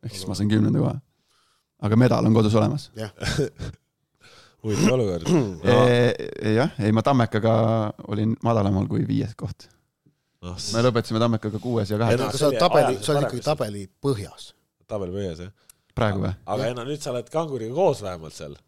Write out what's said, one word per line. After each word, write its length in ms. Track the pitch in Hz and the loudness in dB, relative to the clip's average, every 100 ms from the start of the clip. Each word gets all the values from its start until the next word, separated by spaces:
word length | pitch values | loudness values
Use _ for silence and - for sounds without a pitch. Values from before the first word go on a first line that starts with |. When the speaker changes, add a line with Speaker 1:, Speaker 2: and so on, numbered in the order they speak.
Speaker 1:
Ehk 80 | - - | -12 -12
siis 80 | - | -8
ma 80 | 92 | -2
sain 140 | 104 | 2
kümnenda 300 | 107 107 - | 4 4 2
koha. 160 | 131 131 - _ _ _ _ _ _ _ 104 | 0 -4 -10 _ _ _ _ _ _ _ 0
Aga 120 | 110 | 4
medal 260 | 127 117 113 | 4 4 4
on 80 | 113 | 4
kodus 220 | 107 110 | 4 4
olemas. 300 | 104 147 - - | 2 -2 -8 -14
Speaker 2:
Jah. 140 | 110 - - - 135 - - - _ | -14 -8 -6 -2 -4 -6 -14 -14 _
Speaker 3:
<laughs> 760 | _ _ _ - - - _ 110 | _ _ _ -20 -20 -20 _ -4
Huvitav 320 | 101 - 127 | 2 4 4
olukord. 320 | 107 87 82 | 2 -2 2
Speaker 1:
<clears throat> 60 | 165 117 87 92 | 2 2 -2 2
No. 120 | 123 123 | 4 6
Ee, 640 | 120 123 - - - 107 110 | 4 2 0 -6 -6 0 2
jah, 180 | 151 - | 2 0
ei, 80 | 101 | 2
ma 140 | 110 110 | 2 4
Tammekaga 480 | 135 117 113 113 110 113 113 107 - - | 4 2 2 2 2 2 0 -2 -6 -8
olin 240 | 107 110 113 | -2 -2 0
madalamal 460 | - 113 101 95 98 | 0 2 2 0 0
kui 140 | 101 104 | -2 -2
viies 240 | 107 107 - | -2 -2 -8
koht. 300 | - - - _ _ _ _ _ _ _ | -12 -12 -20 _ _ _ _ _ _ _
Speaker 3:
No, 140 | 87 90 | -14 -10
s- 140 | 82 107 | -6 0
Speaker 1:
Me 80 | |
lõpetasime 380 | 123 117 113 113 | 2 2 -2 0
Tammekaga 380 | 117 113 107 107 | 0 0 -2 -6
kuues 240 | 123 117 101 | -4 -2 -2
ja 80 | 104 | 0
Speaker 3:
Ei, 80 | |
Speaker 1:
kaheksas. 160 | 113 117 | 0 0
Speaker 3:
no, 80 | 135 | 0
Speaker 2:
Aga 80 | 135 | 0
sa 80 | |
Speaker 3:
see 60 | 147 | 0
Speaker 2:
oled 80 | 127 | 2
Speaker 3:
oli 80 | 160 | 2
Speaker 2:
tabeli, 180 | 147 | 4
Speaker 3:
ajaliselt 220 | 139 131 - | 2 0 -2
Speaker 2:
sa 80 | |
oled 80 | 147 | -2
Speaker 3:
parem 80 | 131 | -2
Speaker 2:
ikkagi 100 | 120 | -4
Speaker 3:
siis. 80 | 117 | -4
Speaker 2:
tabeli 380 | 151 113 104 98 _ | -4 -4 -6 -12 _
põhjas. 460 | 139 123 98 - - _ _ _ _ | -4 -4 -6 -14 -20 _ _ _ _
Speaker 3:
Tabeli 260 | 110 92 95 | -8 -6 -6
põhjas, 280 | 98 80 87 | -8 -8 -14
jah. 80 | - _ - _ | -18 _ -20 _
Speaker 1:
Praegu 260 | - 113 98 | -2 0 0
või? 120 | 95 95 | -4 -6
Speaker 3:
Aga 240 | - 107 | -6 -4
Speaker 2:
Jah. 80 | 117 | -4
Speaker 3:
ei, 80 | 123 | -6
no 80 | |
nüüd 180 | 120 147 | -8 -8
sa 100 | 151 | -6
oled 160 | 123 117 | -6 -4
Kanguriga 440 | 156 165 131 110 135 | -4 -4 -6 -6 0
koos 240 | 185 143 | 2 2
vähemalt 320 | 101 90 80 - | -4 -8 -12 -14
seal. 200 | 78 71 | -14 -16